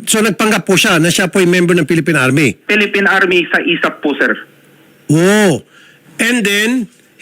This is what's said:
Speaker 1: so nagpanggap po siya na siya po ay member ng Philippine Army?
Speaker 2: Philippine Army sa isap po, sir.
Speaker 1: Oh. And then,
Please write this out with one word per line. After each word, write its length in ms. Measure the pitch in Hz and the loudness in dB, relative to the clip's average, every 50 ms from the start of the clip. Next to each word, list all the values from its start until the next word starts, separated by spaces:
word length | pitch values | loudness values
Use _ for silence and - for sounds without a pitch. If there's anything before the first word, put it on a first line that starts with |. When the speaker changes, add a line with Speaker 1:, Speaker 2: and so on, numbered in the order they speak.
| 202 | -4
Speaker 1:
so 160 | - - 220 | -2 -2 0
nagpanggap 440 | 214 226 180 - 214 214 220 196 - - | 0 0 0 0 0 0 0 0 0 0
po 80 | 190 | 0
siya 240 | 160 - 220 180 160 | 2 2 2 2 2
na 80 | 160 175 | 2 0
siya 240 | 160 - 190 175 | 0 0 -2 0
po 80 | - 202 | 0 0
ay 80 | 185 175 | 2 2
member 240 | 175 180 180 170 | 2 2 2 2
ng 160 | 180 170 156 131 | 2 0 0 0
Philippine 320 | 175 160 143 170 160 143 | 0 -2 0 0 0 0
Army? 320 | 127 131 131 156 156 120 - - _ - | 0 0 2 2 0 0 -2 -4 _ -2
Speaker 2:
Philippine 400 | 208 208 208 202 202 202 196 - | -2 0 0 -2 0 0 0 2
Army 400 | 190 190 190 180 185 180 165 - | 2 2 2 2 0 0 0 0
sa 160 | 190 170 - | -2 -2 -2
isap 400 | - 170 - - 156 - - - | -2 -2 -2 -4 -4 -4 -4 -4
po, 80 | 147 | -4
sir. 200 | 135 139 143 117 107 - - - - _ - - - - - _ _ _ _ - | -2 -2 -2 -2 -2 -4 -10 -20 -20 _ -20 -20 -20 -20 -20 _ _ _ _ -2
Speaker 1:
Oh. 560 | 147 160 175 190 208 214 208 185 139 104 - _ - - - - - _ _ - - - | 0 2 2 2 2 2 2 2 0 -2 -6 _ -20 -20 -20 -20 -20 _ _ -14 -8 -4
And 240 | 226 233 247 247 196 | -4 -2 -2 -2 -2
then, 400 | 202 202 208 214 220 254 262 214 - _ _ _ _ _ - | 0 0 0 0 0 -2 -4 -4 -8 _ _ _ _ _ -4